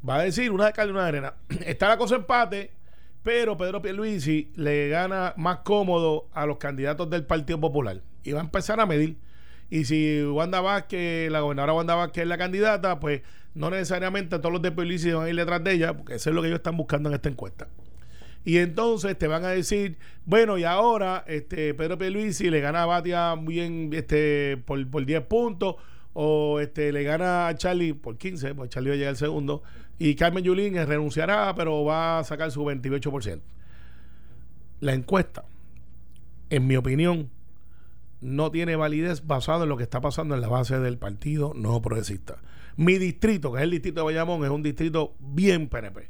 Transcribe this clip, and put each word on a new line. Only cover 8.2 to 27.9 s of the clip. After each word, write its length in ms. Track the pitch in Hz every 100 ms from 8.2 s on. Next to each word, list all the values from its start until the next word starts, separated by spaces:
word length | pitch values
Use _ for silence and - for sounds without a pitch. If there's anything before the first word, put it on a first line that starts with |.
Y 100 | -
va 80 | 143
a 40 |
empezar 360 | 160 190 - 214
a 60 | 214
medir. 320 | 151 156 160 - - - - -
Y 140 | 160
si 380 | 135 156 156 151
Wanda 360 | 147 143 170 185
Vázquez, 680 | 185 202 196 185 175 165 160
la 100 | 156
gobernadora 340 | 147 139 143
Wanda 200 | 160 165
Vázquez 280 | 170 170 175
es 60 | 170
la 100 | 175
candidata, 600 | 180 185 214 202 185 170
pues 220 | 151 143 - - -
no 140 | - 151
necesariamente 680 | 190 170 180 185 196 180 175
todos 140 | 165
los 100 | 175
de 100 | 175
Pierluisi 380 | 165 175 175 170
van 160 | 165 160
a 20 |
ir 60 | 170
detrás 260 | 170 175
de 100 | 170
ella, 200 | 185 165
porque 200 | 147 -
eso 160 | 120 -
es 40 |
lo 60 | 165
que 80 | 165
ellos 100 | 165
están 160 | - 165
buscando 320 | 147 147 147
en 60 | 143
esta 120 | 151
encuesta. 400 | 131 98 - - - - - - - - -
Y 140 | - 170
entonces 600 | 175 165 233 220 196 190
te 80 | 156
van 180 | 160
a 40 | 180
decir, 500 | 185 175 208 202 160 - -
"Bueno, 320 | - 202 226 190
y 60 |
ahora, 600 | 170 180 233 226 190 185 -
este, 480 | 151 147 175 151
Pedro 240 | 139 165 175
Pierluisi 520 | 185 196 214 160 185
le 100 | 156
gana 240 | 143 160
a 20 | 170
Batia 480 | 175 170 175 170
bien, 560 | 160 160 165 170 165 156
este, 680 | 156 135 151 151 147 143 135
por, 240 | 120 139 131
por 160 | 147
diez 180 | 135 160
puntos, 520 | 127 220 240 175 190 175 - - -
o, 460 | - 151 151 151 147
este, 320 | 147 - 147
le 100 | 143
gana 460 | 143 160 180 180 170
a 80 | 156
Charlie 360 | 180 180 170